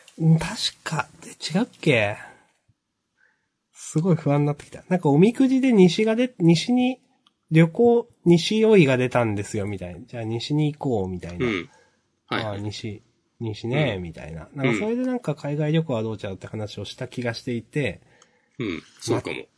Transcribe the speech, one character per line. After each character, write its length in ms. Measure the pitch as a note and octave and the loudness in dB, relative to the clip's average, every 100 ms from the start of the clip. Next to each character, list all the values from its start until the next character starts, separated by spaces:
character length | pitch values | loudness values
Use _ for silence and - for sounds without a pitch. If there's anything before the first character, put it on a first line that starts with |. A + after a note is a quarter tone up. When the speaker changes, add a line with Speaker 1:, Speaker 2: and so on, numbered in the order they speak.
| - - | -20 0
Speaker 1:
う 120 | D#3+ D#3+ | 4 4
ん、 20 | |
確 160 | E3 A3+ - - | 2 -6 -8 -8
か。 280 | - D3 - - | -6 -6 -6 -14
で、 80 | - | -20
違 40 | - - E3+ | -14 -4 -2
う 20 | |
っ 40 | B3 - | -2 -2
け？ 360 | E3 A#2+ G2+ G#2+ - - _ _ _ _ _ _ _ _ _ _ _ _ _ | 0 2 0 -4 -14 -20 _ _ _ _ _ _ _ _ _ _ _ _ _
す 240 | - - D#3 | -20 -6 -2
ご 140 | F#3 | 0
い 20 | D#3+ | 0
不 160 | C#3+ | 2
安 80 | C#3+ | 2
に 60 | D3 | 0
な 80 | |
っ 20 | D3 | -4
て 80 | |
き 60 | - | -12
た。 120 | - - | -18 -4
な 80 | F3+ | -2
ん 40 | |
か 100 | D3 | 4
お 80 | C#3+ | 6
み 160 | G3+ | 6
く 140 | A#3 C4+ | 4 2
じ 120 | C4 | 4
で 120 | C4 | 4
西 340 | A3 F3+ F#3+ A3 | 8 6 6 0
が 100 | A3 | 0
で、 180 | B3+ - | -2 2
西 340 | E3 E3 - | 4 4 2
に、 260 | B3 B3 B3+ _ _ _ _ _ | 0 0 -4 _ _ _ _ _
旅 160 | D#3+ E3 | 4 4
行、 400 | E3 A#3+ A#3 A3+ _ | 4 4 4 0 _
西 360 | E3+ E3+ - G#3+ | 4 4 4 2
酔 180 | A3 G#3 | 6 6
い 80 | C3+ | 6
が 100 | B2+ | 4
出 120 | B2+ | 2
た 140 | B2 | 0
ん 120 | A2+ G2+ | 0 -2
で 80 | |
す 120 | G2+ G#2+ | -4 -6
よ、 80 | G2+ | -6
み 120 | G2 | -8
た 100 | F2+ | -10
い 60 | |
な。 60 | F2+ | -12
じ 160 | - A#2+ | -14 -10
ゃ 60 | |
あ 20 | |
西 300 | A2 A#2 - | -8 -6 -2
に 200 | D3+ D3+ | 0 0
行 40 | D3 | -2
こ 260 | C#3 A2+ | -2 -2
う、 40 | F#2 | -2
み 120 | F2+ | -6
た 120 | - | -10
い 60 | F2 | -4
な。 80 | B2 | -2
Speaker 2:
う 20 | |
ん。 220 | F#2+ D#2+ _ _ _ _ _ _ | -2 -6 _ _ _ _ _ _
は 140 | A2+ | -6
い、 40 | |
は 60 | G#2+ | -6
い。 0 | |
Speaker 1:
あ 0 | |
あ、 40 | G2+ | -8
西、 460 | G#2 G2+ A2+ G2 _ _ _ - | -8 -10 -12 -14 _ _ _ -12
西 300 | A2+ G#2 A#2 | -10 -8 -4
ね、 260 | C3+ C#3+ G2 | -2 -2 -4
Speaker 2:
う 20 | |
ん。 20 | |
Speaker 1:
み 100 | E2+ | -8
た 140 | - D2+ | -12 -14
い 60 | |
な。 160 | D#2+ - | -14 -14
な 100 | C#3 | -4
ん 80 | C3+ | -2
か 60 | A2 | -2
そ 80 | G#3+ | -2
れ 80 | A#3+ | -4
で 60 | |
な 100 | B3+ | -4
ん 80 | B3 | -4
か 160 | - C#3+ | -6 -6
海 200 | D3 D3 | -6 -4
外 140 | D3+ | -2
旅 120 | D#3+ | -2
行 80 | D#3+ | -2
は 100 | A#2 | -4
ど 80 | A2 | -4
う 80 | G#2+ | -8
ち 80 | G#2 | -10
ゃ 40 | |
う 40 | |
っ 40 | F#2+ | -10
て 100 | - | -12
話 320 | A2 G#2+ - | -10 -10 -10
を 40 | |
し 120 | G2 - | -14 -12
た 100 | B2+ | -10
気 160 | - | -8
が 120 | A#2+ | -8
し 100 | A2+ | -8
て 100 | - | -8
い 80 | A#2 | -8
て。 380 | - D3+ B2 E2+ _ _ _ _ _ - | -6 -6 -6 -8 _ _ _ _ _ -10
Speaker 2:
う 60 | |
ん。 20 | A2+ | -8
う 40 | D#2 | -8
ん。 40 | - _ | -12 _
そ 160 | - - | -4 -4
う 60 | |
か 80 | - | -4
も。 160 | B1+ - | -10 -14